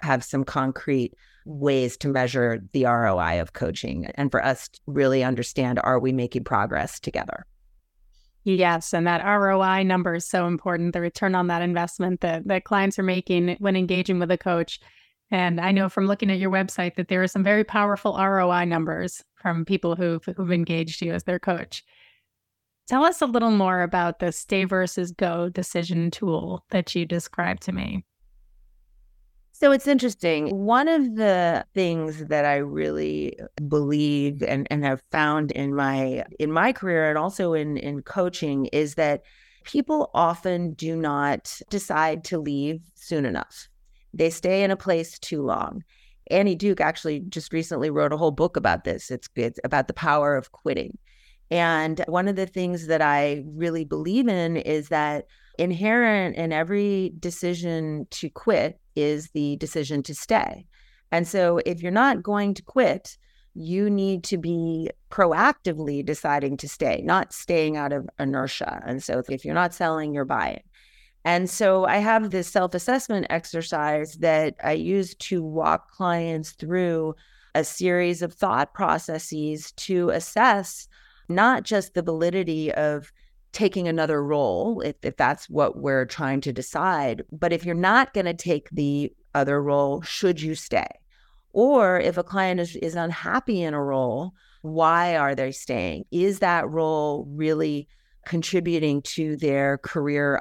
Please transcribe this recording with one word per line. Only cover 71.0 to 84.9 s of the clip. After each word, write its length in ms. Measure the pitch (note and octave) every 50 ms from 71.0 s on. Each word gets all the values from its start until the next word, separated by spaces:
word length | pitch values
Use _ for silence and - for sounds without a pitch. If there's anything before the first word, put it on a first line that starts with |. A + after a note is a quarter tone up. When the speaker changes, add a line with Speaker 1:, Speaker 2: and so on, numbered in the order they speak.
| _ _ _ _ -
Speaker 1:
And 220 | E3 F3 F3 F#3 F3+
so 380 | - - A3 F#3+ F#3+ F#3+ F#3
I 120 | - C#3+ G3+
have 340 | G#3 A3 A3+ A3+ A3 G3+
this 160 | F3+ F#3 E3+ -
self-assessment 800 | - G3+ F#3 F3 F#3 F3 - - B3+ C4 - - - G3 E3 -
exercise 840 | D#3 E3 - - - E3 E3 - F3 D3+ D3 D3+ D3+ D3+ D3+ D#3 D#3
that 400 | D#3+ D#3+ E3 D#3 D#3 D#3 D3 - - -
I 80 | D3+
use 420 | D#3 D#3+ D#3+ E3+ G3 G3 F#3 F3+ -
to 280 | - - - F#3+ F3 D#3+
walk 480 | D#3 D#3 D#3+ D#3 D#3 D#3+ - - _
clients 640 | _ - F#3+ F3+ E3+ E3+ E3+ E3 D#3+ D#3+ D#3 - -
through 600 | - D#3 D#3 F3 F#3 F3+ F3 E3 D#3+ D#3+ D#3 D#3 - _ _ _ _ _ _ -
a 100 | D3+ D#3
series 600 | - - - F#3 F3+ F3 F3+ F3+ F3 F3 D#3+ F3
of 100 | E3 -
thought 400 | - G#3 F#3 A2+ B2+ D3 - -
processes 1000 | - G3 D#3+ D#3+ E3 - - D#3 D#3+ - - D#3+ D3+ D3+ D3+ D#3 D3+ D3+ - -
to 360 | - - - F#3+ F3+ F3 E3+
assess 800 | - E3 E3 - - G#3 A#3+ C4 G#3+ G3+ F3+ - - - - - - - - _ _ _ - -
not 340 | F3 F#3 G#3+ B3 C4 - -
just 300 | - A3 G3+ F#3+ - -
the 80 | F3
validity 720 | E3 E3 D#3+ D#3+ E3+ F3 F3 F#3+ F#3 E3 D#3+ D#3 D#3 D3+ -
of 380 | - D3+ D3+ D3 D3 C#3+ - - _ - - _ _ _ _
taking 340 | - - G#3+ F#3+ G3 G3 F3 E3+
another 340 | D#3+ E3 D#3 D#3 D#3 C#3+ C#3+
role, 560 | C#3+ D3+ D3 C#3 G#2+ F2+ F2 - A3 A#3 F#3+
if, 160 | - D3